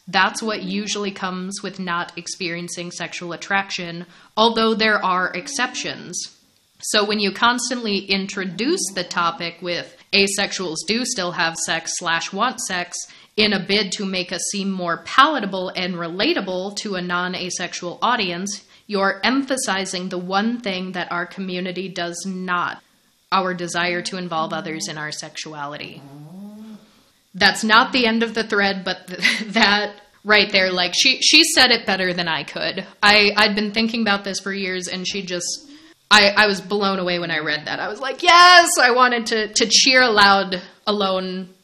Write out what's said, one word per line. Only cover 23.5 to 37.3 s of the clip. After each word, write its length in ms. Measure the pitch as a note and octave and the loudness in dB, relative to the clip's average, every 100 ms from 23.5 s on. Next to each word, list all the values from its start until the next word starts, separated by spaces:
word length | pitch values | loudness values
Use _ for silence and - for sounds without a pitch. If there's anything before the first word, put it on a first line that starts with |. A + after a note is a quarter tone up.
desire 480 | F3+ F3 E3+ F3 F3 | -4 -4 -2 -2 -2
to 160 | E3+ F#3 | -4 -8
involve 340 | F3+ D#3+ D#3+ | -6 -4 -4
others 360 | D#3+ D#3 D#3 F3 | -4 -8 -8 -8
in 100 | D#3 | -8
our 140 | D3+ | -10
sexuality." 880 | D3 D#3 - D#3 D3+ C#3+ D3 - - C#3 D3 D3+ F3+ G3+ G#3 A3 G#3 _ _ _ _ _ | -10 -12 -14 -12 -10 -10 -10 -14 -16 -20 -20 -20 -18 -18 -18 -18 -20 _ _ _ _ _
That's 300 | F#3+ G3+ F#3 | 2 2 2
not 300 | A3 A3 C4 | 4 4 4
the 140 | C4+ A3+ | 2 2
end 180 | A3+ | 2
of 100 | A#3 | 0
the 80 | A3+ | -2
thread, 420 | A3 G3+ G3+ F#3+ | -2 0 0 0
but 220 | F#3 F3+ - | -4 -8 -10
th-, 320 | F3+ F3+ A3+ | -2 0 0
<laughs> 60 | G#3 | -2
that 480 | G#3 G#3 G#3 G#3 - - _ | 2 4 4 0 -8 -20 _
right 260 | G3+ G#3 G3 | 4 4 6
there, 220 | G3+ F#3 | 4 2
like, 200 | F#3 F3+ | 2 0
she, 280 | - C4+ A#3+ | 2 2 2
she 220 | - D#4 | 4 6
said 260 | D#4+ - B3 | 6 4 4
it 160 | A3+ A3+ | 4 0
better 260 | F#3+ F#3 | -2 0
than 140 | F3 E3+ | -2 -2
I 160 | D#3 | -4
could. 420 | D3 E3+ E3 F3+ F#3+ - | -6 -6 -6 -6 -10 0
I, 280 | G#3 G#3 G#3 G#3 | 4 6 6 4
I'd 180 | A3 | 4
been 180 | G3+ G#3 | 2 -2
thinking 300 | G#3+ A3+ A#3 | 0 -2 0
about 220 | G#3+ G3+ | 0 0
this 160 | G3+ F#3+ | -2 -8
for 120 | G3+ | -6
years, 360 | G3 F#3 F#3 F3+ | -6 -4 -4 -6
and 180 | F#3 F3+ | -8 -6
she 160 | G3+ | -8
just, 480 | F3+ F3+ E3+ - - - - _ - | -6 -6 -6 -8 -12 -20 -20 _ 4
I, 200 | G#3 G3+ G3+ | 6 6 6
I 100 | G#3+ | 4
was 140 | G3 | 2
blown 380 | F3 G#3 G3 F#3+ | -2 -2 0 0
away 220 | F3+ F3 | 0 -2
when 100 | E3+ | -2